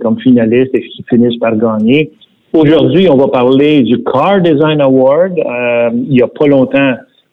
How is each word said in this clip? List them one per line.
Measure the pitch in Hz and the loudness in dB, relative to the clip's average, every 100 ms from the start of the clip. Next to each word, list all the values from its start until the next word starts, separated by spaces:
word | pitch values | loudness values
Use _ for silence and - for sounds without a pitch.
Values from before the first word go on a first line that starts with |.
comme | 110 113 | -4 -2
finalistes | 131 123 110 123 131 | 2 2 2 0 0
et | 120 - | -4 -6
qui | - - | -16 -2
finissent | 120 120 117 | 0 0 -2
par | 113 110 | -4 -2
gagner. | 113 107 110 147 151 - _ _ _ | -2 -2 0 0 -2 -10 _ _ _
Aujourd'hui, | 160 151 160 131 165 185 | 0 2 2 2 2 2
on | 131 | 2
va | 135 | 0
parler | 127 123 135 147 151 | 0 0 2 2 2
du | 110 123 | 0 -2
Car | - 127 175 196 | -2 -2 0 0
Design | 175 143 156 151 | 0 0 0 0
Award. | 135 131 131 151 190 170 | 0 2 2 2 0 -4
Euh, | 120 123 120 120 117 | -6 -4 -2 0 -2
il | 120 131 127 | -2 -2 0
y | |
a | 113 | 0
pas | - 147 | 0 0
longtemps, | 139 131 139 135 117 - _ _ | 2 0 0 -2 -4 -10 _ _